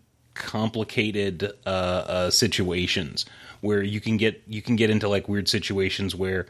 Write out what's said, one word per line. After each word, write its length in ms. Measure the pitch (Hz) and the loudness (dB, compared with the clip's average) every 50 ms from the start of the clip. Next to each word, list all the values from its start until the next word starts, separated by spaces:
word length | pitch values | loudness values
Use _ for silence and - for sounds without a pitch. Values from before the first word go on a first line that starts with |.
| _ _ _ _ _ _ - - - - - - 113 | _ _ _ _ _ _ -14 -12 -10 -6 -2 0 0
complicated, 800 | 113 113 113 107 - - 120 107 110 98 104 101 98 90 80 98 101 - - - | 0 0 -2 -4 -2 0 0 0 0 0 0 0 -2 -2 -2 -4 -6 -6 -6 -4
uh, 40 | 95 | -2
uh, 640 | 95 92 90 90 90 92 - - 92 90 90 90 | -2 0 0 0 0 0 -2 -2 0 0 2 2
situations 920 | - - 120 101 - - 95 90 85 90 90 - - 101 82 65 - - - - - - - - - - | 4 4 4 2 2 0 0 0 0 0 0 0 0 -2 -4 -4 -6 -8 -10 -10 -12 -20 -20 -20 -12 -6
where 200 | 101 104 104 101 98 | -2 0 0 0 0
you 160 | 101 104 107 | -2 -4 -2
can 160 | - 110 110 | 0 0 2
get, 240 | 101 110 107 104 - - | 2 2 2 0 -2 -8
you 140 | - 110 104 | -10 -10 -6
can 140 | - 120 120 | 0 2 4
get 140 | 107 113 107 | 4 6 4
into, 180 | 107 107 110 | 4 4 2
like, 220 | 101 101 98 - - | 2 0 0 0 0
weird 180 | 101 101 92 | -2 0 0
situations 680 | - - 101 87 - 101 98 95 92 - - 98 92 92 | 0 0 0 0 -2 0 0 0 0 0 -2 -4 -4 -2
where, 320 | 87 95 95 95 92 87 | -2 -2 -2 -2 -2 -4